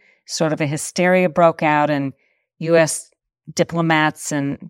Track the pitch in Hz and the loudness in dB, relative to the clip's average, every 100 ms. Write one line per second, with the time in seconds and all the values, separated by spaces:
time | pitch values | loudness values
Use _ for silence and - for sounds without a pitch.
0 | _ _ - - 160 151 147 151 - - | _ _ -10 -4 -2 -2 -4 -4 -6 -2
1 | 180 185 180 165 165 160 160 151 147 143 | 2 2 2 4 2 4 0 2 0 0
2 | 139 - _ _ _ - 160 165 156 - | -4 -8 _ _ _ -10 0 2 2 -2
3 | - _ _ _ - - 170 170 165 156 | -12 _ _ _ -10 -4 -2 0 2 2
4 | 156 - - 147 139 - 170 | 2 -2 -6 -4 -4 -6 -10